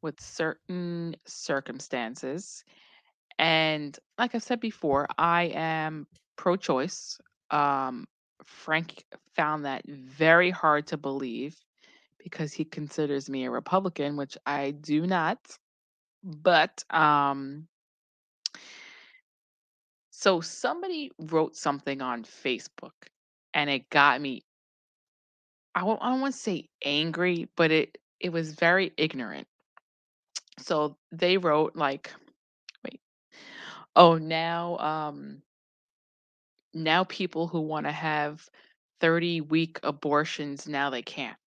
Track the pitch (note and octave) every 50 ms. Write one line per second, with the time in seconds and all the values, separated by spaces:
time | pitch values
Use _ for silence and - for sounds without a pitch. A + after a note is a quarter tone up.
0 | - D#3+ C#3+ _ - - - - E3 D#3+ - _ _ _ F3+ F3+ F3 F3 F3 E3+
1 | E3+ E3+ E3 - _ - - - - - D3+ C#3 C3+ - B2 C3 - - - B2+
2 | A#2+ A2+ B2 - - C3 C3+ E3+ G3+ - - - - _ _ _ _ _ _ _
3 | _ _ _ _ _ _ - - D#3 E3 E3 D#3+ D#3+ D#3 D#3 D3+ D3+ C#3+ C#3+ -
4 | _ _ _ - A3+ B3+ - A#3+ - - B3+ A#3 - A3+ G#3+ - - D#3 C#3 C#3
5 | C#3+ - - - D#3 E3+ E3+ E3+ F3 E3+ - - D#3+ D#3+ D#3+ D#3+ D#3 D#3 D#3 D#3
6 | D3 _ _ - _ _ _ - - F#3 F3 F#3+ - - D#3 C3 C3+ F#3+ - -
7 | - - - - _ _ _ _ _ _ - D3 D3 C#3+ C#3 C3+ C3+ C3 B2+ A#2+
8 | - - _ _ _ _ _ _ - _ - - - - D#3 D#3+ E3+ E3 - -
9 | - _ - - _ _ _ - D#3+ D3+ D3+ D#3 D3 C#3 C3+ - - - D3 C#3
10 | C3 C3 C3 C#3 D#3+ D#3+ E3 E3+ F3+ F3+ F3+ F3 - D#3+ D3+ D3 D3+ - - D3+
11 | C#3+ C#3+ C3+ C#3 C#3 B2+ A2+ A#2 B2+ D3 D#3+ _ _ _ _ _ _ _ _ _
12 | _ _ _ _ - F3 - - D#3+ D3 - - D#3 D#3 - - D3+ D3 - -
13 | D#3 C#3+ C#3+ C#3 C3+ - C3+ C3+ B2+ B2+ A#2+ B2+ - - - F#3+ G3 F#3+ E3 -
14 | D3 C#3+ D3 D3 C#3 C3+ - - _ - C#3+ C#3+ C#3 C#3 D3 D3 D3+ D3+ D3 D3+
15 | D#3+ F3+ F#3+ F3 D#3+ D#3+ F#3+ - _ - - - _ _ _ _ _ _ _ _
16 | _ _ _ _ _ F#3+ D#3+ D3 D#3 F#3 F3 D#3+ D#3 D#3+ _ - - _ - E3
17 | D#3 D3+ D3 D3 C#3+ C#3+ C#3 C#3 C#3 C3+ C#3 D3+ D#3+ _ _ _ _ _ _ _
18 | _ _ _ _ _ _ _ _ _ - _ - - - - - - - - -
19 | - - _ _ _ _ _ _ _ _ _ _ _ _ _ _ _ _ _ _
20 | _ _ _ - - G3+ F#3+ E3 E3 - - - - A#3+ D4 F4 F4 F#4+ F4+ D#4
21 | D4 C4 - _ E3 D#3 D#3+ D#3+ D#3+ - - - - D#3 C#3+ C#3 - - C#3 C3+
22 | C3+ B2+ B2 A#2+ A2 - - - - - B2+ - - - _ - - C3 _ _
23 | - - _ _ _ _ _ _ _ _ _ - D3 D3 C#3 C3 - _ - D3+
24 | C#3+ D3 C3 C3 D3 C#3 B2+ - _ _ _ _ _ _ _ _ _ _ _ _
25 | _ _ _ _ _ _ _ _ _ _ _ _ _ _ _ F3 F3+ G3 A3 -
26 | - B3 B3+ C4 C4 C#4 C4 - - - F#3+ D3 - _ _ _ - C#3+ C#3+ D3
27 | D#3 E3 D#3+ - F3 F3+ F3+ E3+ - - _ - E3+ D#3+ D#3+ D#3 C#3+ - _ -
28 | _ _ _ _ - F3+ E3 E3 E3 D#3 D3+ - F3 E3 F3 F#3+ F#3+ - - -
29 | - D#3+ - C3 B2 G#2+ D#2+ C#2+ - _ _ _ _ _ _ - _ _ _ _
30 | _ _ _ _ _ _ _ - _ _ _ - - - F3+ D3+ D3+ D3 D3+ _
31 | _ _ - E3 F3+ F3+ F#3 G3 F3+ E3+ D3+ D3+ D#3 D3+ - D#3+ D#3 C#3 C#3 C#3
32 | _ - - - _ - _ _ _ _ _ _ _ - - - _ - - -
33 | _ _ _ _ _ _ _ - - - - - - - - - - _ _ -
34 | F3+ E3+ E3 D#3+ D#3 D#3 D#3+ D#3+ E3 E3 E3+ E3+ E3+ F3 F3 - - D#3 D#3 D#3
35 | D3+ D3+ D3 C#3+ C#3 C#3 C#3 C#3+ _ _ _ _ _ _ _ _ _ _ _ _
36 | _ _ _ _ _ _ _ _ _ _ _ _ _ _ _ D#3+ D#3+ D#3 D#3+ F3
37 | F#3 F3+ - - F#3+ F3+ - D#3+ E3 E3+ E3 E3+ D#3 D#3 D#3 D3+ D3+ D3 D3+ D3+
38 | - D#3+ D3+ D3+ D3 D3 D3+ D#3 - - _ - _ _ _ _ _ _ _ _
39 | - E3 E3 E3+ E3+ F3 E3+ E3 D#3 D3+ D#3 D#3+ E3 D#3+ E3 - - - C#3+ C#3
40 | - D3+ C#3+ D3 D#3 D#3 - - D3+ D3 C#3+ C#3 - D3 D3+ C#3 C#3 C#3+ C3 B2
41 | A#2 - - - C3+ A2+ G#2+ _ _